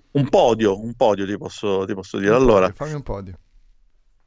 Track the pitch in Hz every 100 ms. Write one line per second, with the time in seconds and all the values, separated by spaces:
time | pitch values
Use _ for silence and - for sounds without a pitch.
0 | _ 143 143 202 143 113 110 98 113 113
1 | 123 101 98 98 - - 104 95 98 101
2 | 95 110 98 117 131 104 92 - 147 151
3 | 123 101 95 90 _ _ _ _ _ _
4 | _ _